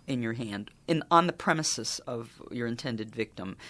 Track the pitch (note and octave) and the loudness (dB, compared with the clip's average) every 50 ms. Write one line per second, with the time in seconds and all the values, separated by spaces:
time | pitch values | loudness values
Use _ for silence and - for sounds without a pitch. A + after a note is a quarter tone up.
0 | - - C3+ B2 A#2 A2+ A2+ B2 B2 G#2+ G2+ G2+ G#2 - - - - - E3 D3+ | -6 -4 -2 0 0 -2 -2 -2 -4 -4 -4 -6 -6 -8 -12 -14 -2 0 0 0
1 | - - E3+ E3+ F3 F3 - - - G3 D#3+ D#3+ D3+ - - - A2+ - - - | 4 8 8 8 8 6 0 -2 0 2 2 2 2 0 -2 -2 -2 -4 -6 -6
2 | - - B2 A#2 A#2 A#2 - - - - - A#2+ A#2+ A#2 A#2+ A#2 - C3+ A#2 G#2+ | -6 -6 -6 -6 -6 -10 -14 -18 -14 -10 -6 -4 -2 -2 -2 -2 -4 -4 -4 -4
3 | G#2+ A2 - A2+ A2 - - - F#2+ F#2+ F#2 - - | -6 -6 -4 -4 -4 -4 -4 -8 -8 -8 -8 -10 -14